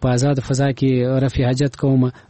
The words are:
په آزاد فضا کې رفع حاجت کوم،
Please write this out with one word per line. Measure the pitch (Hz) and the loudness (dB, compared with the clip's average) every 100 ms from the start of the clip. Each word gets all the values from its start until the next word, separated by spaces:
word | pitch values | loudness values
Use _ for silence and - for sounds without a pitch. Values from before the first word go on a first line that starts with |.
په | 131 123 | 0 0
آزاد | 139 139 - | 0 -2 -2
فضا | 131 139 | -2 -2
کې | 131 135 127 123 131 135 | 0 0 0 0 0 0
رفع | - 123 | 0 0
حاجت | 127 143 - | 0 -2 -2
کوم، | 143 135 127 - - | 0 2 0 -2 -4